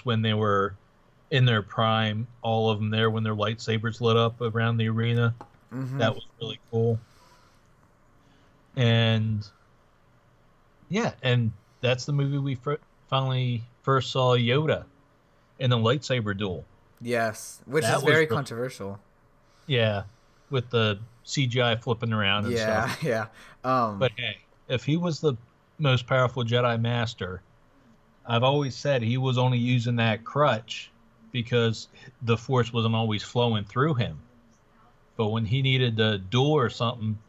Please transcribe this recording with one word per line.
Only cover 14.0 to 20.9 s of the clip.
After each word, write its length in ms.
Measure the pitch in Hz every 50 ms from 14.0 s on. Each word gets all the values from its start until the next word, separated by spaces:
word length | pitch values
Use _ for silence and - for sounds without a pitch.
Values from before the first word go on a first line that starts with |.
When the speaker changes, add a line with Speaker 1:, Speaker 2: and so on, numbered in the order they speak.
| 127 -
Speaker 1:
saw 240 | - 139 127 127 123
Yoda 500 | 123 120 117 123 147 156 147 107 85 - - _ _ _ _ _ _ _ _ _ _ _ _ _ -
in 120 | - 123
a 60 | 123 117
lightsaber 600 | 110 117 135 147 - - 131 123 107 104 101 98
duel. 280 | 107 95 87 76 76 - _ _ _ _ _ _
Speaker 2:
Yes, 600 | 117 117 120 117 113 110 107 - - - - - -
which 200 | - 127 160 151
Speaker 1:
That 120 | 113 147 151
Speaker 2:
is 60 | 135
Speaker 1:
was 0 | 147
Speaker 2:
very 140 | 151 160 160
Speaker 1:
really 20 | 151
Speaker 2:
controversial. 720 | 151 147 135 - 120 113 123 131 - - 98 98 98 98 - _ _ _ _ _ _ _ _ _ _ _ _ -
Speaker 1:
Yeah, 360 | 139 120 113 110 104 98 104 - - _ _ _ _ _ _ _
with 200 | 139 127 117 -
the 300 | - 117 110 107